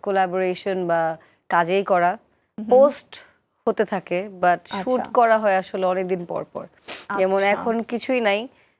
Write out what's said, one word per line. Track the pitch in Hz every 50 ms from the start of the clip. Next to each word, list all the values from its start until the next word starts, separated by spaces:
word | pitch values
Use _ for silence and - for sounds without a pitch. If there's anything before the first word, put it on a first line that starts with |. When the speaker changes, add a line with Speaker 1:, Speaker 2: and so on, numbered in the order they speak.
Speaker 1:
কোলাবোরেশন | - 202 196 190 190 180 175 185 190 185 180 - - 202 190 185 180 170
বা | 170 165 165 160 165 160 - _ _ _ _ _
কাজেই | - 170 175 165 185 196 202
করা। | - 196 180 175 175
Speaker 2:
হুম। | 196 220 _ _ _ _ _ _ _ - 214 214
Speaker 1:
পোস্ট | 247 254 269 294 - - - _ - - - _ _ _ _ _ _ _ _ 240
হতে | 208 - 214
থাকে, | - 220 185 - - 180 175 196 214 196 180
but | 175 180
Speaker 2:
আচ্ছা। | 175 170 - - - 202 185
Speaker 1:
শুট | 254 254 247 - - -
করা | 254 240 226 220 220
হয় | 214 208 190 190
আসলে | 185 - - 202 185
অনেকদিন | 180 185 185 190 180 190 180 175
পর | 170 170 160 160 - -
পর। | - - - _ _ _ - - - - - 208 196
যেমন | 190 190 190
Speaker 2:
আচ্ছা। | 196 196 202
Speaker 1:
এখন | 208 202 180 233 226 233 220
কিছুই | - 240 226 - - 254 254
নাই, | 233 208 196 208 233 269 - _ _ _ _ _